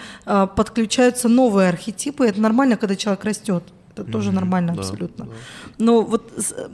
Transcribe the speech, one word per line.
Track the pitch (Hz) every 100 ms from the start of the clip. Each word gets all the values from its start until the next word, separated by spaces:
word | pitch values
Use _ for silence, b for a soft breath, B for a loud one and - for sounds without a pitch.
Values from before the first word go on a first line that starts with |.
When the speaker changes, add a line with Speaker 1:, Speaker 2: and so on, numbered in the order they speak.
| B B -
Speaker 1:
а, | 202 196
подключаются | - 214 - 220 - 247 247 233
новые | 233 254 196 190
архетипы. | 165 - - - - 247
Это | 202
нормально, | 220 226 269 220
когда | 202 196
человек | - 196 214
растет. | 208 - 175 - - _ -
Это |
тоже | - 220 202
Speaker 2:
Мгм. | 190
Speaker 1:
нормально | 180 185 175 170
Speaker 2:
Да, |
Speaker 1:
абсолютно. | 95 - 180 - 117
Speaker 2:
да. | 113 123 B B -
Speaker 1:
Но | 226 233
вот | 185 220 - -
с-, | 208 - -